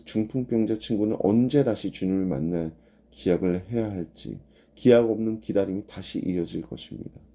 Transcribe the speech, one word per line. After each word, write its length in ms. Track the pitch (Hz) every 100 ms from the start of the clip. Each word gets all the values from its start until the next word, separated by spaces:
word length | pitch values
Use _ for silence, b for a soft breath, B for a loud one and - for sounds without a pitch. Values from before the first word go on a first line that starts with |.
| -
중풍병자 720 | 110 110 131 123 113 107 110
친구는 400 | - 107 107 -
언제 440 | 98 113 123 147
다시 280 | 127 101 95
주님을 340 | - 92 95 95
만날 480 | 71 82 87 80 - b b _
기약을 580 | - - - 92 90 92
해야 220 | 120 110
할지, 480 | 95 82 - - - - b b -
기약 340 | 127 117 113
없는 320 | 107 110 110
기다림이 440 | - 98 95 95 107
다시 340 | - 92 - -
이어질 360 | 90 85 82
것입니다. 580 | - - - - - - -